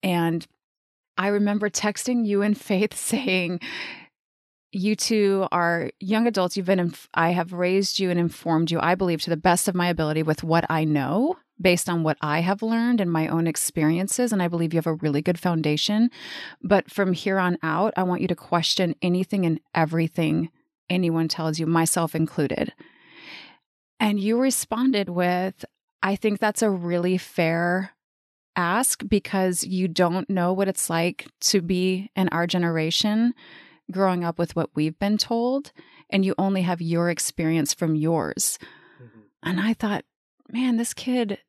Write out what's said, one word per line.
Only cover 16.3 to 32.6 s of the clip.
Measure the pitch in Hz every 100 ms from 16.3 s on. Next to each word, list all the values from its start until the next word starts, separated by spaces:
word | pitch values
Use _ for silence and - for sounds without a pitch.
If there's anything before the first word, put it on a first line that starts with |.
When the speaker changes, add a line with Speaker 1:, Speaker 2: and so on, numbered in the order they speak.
| - - -
Speaker 1:
But | - 196 -
from | - 190
here | 180 - 190
on | 180 175
out, | 165 160 208 -
I |
want | 185 175
you | 180
to |
question | 175 - 175 165 - 180 -
anything | 185 180 185 202 175
and | 156 _
everything | - 156 165 165 - 165 160 170 _ _ _ _
anyone | 180 175 165 160
tells | - 160 156
you, | 160
myself | 165 165 - 165
included." | 165 160 - 147 - - - - _ - - - - - - _ _ _ _
And | 220 208
you | 196 233
responded | 262 247 - 220 262 214 196
with, | 175 180 180 190 - - _ _ _
"I | 190 196
think | 214 202
that's | 214 208
a | 220
really | 190 175 175 175 185
fair | - - 165 165 175 180 190 _ _ _ _ _ _ -
ask | 170 190 262 - 208
because | 208 - 196 185 180
you | - 185 185
don't | 160 180 180 -
know | 190 175
what | 185 196
it's | 190 -
like | 165 170 - - _
to | - 202
be | 170 185 185 185 196 -
in | 190
our | 165 170
generation | 180